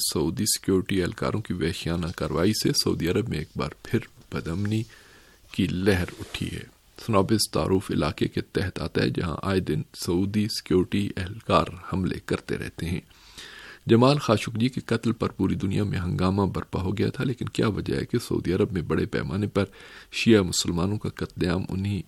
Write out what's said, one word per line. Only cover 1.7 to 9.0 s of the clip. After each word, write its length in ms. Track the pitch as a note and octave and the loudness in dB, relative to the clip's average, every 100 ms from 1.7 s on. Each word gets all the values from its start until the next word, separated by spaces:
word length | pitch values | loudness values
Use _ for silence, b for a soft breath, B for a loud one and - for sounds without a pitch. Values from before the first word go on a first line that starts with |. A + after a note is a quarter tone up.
| - E2+ E2+ E2 - | -2 -2 -2 -4 -4
کارروائی 360 | D#2 D2 F#2+ G#2+ | -2 2 2 2
سے 100 | - | 0
سعودی 360 | C#3+ - F2+ D#2+ | 0 0 0 0
عرب 200 | G#2 A2+ | 0 0
میں 100 | - | -4
ایک 100 | D#3 - | -6 -6
بار 140 | C#3+ - | -6 -6
پھر 160 | - A#2 - - - | -4 -4 -4 -20 -10
بدامنی 500 | - - F2 G#2 A2 A2+ B B B B B B | -8 -4 -4 -2 -2 -4 B B B B B B
کی 140 | - F2+ | -2 0
لہر 380 | F2 G2 F2+ F2 - | 2 2 2 0 -8
اٹھی 280 | - - - | -12 -8 -8
ہے۔ 120 | - - _ _ - - | -8 -12 _ _ -12 0
سنابس 440 | G2+ G2 A2 - | 2 4 2 2
تعارف 380 | - G2+ F#2+ - | 0 2 2 0
علاقے 380 | - - - - | 0 0 0 -2
کے 120 | - | -4
تحت 400 | - - F#2 - | -4 -2 -2 -4
آتا 220 | - - | -4 0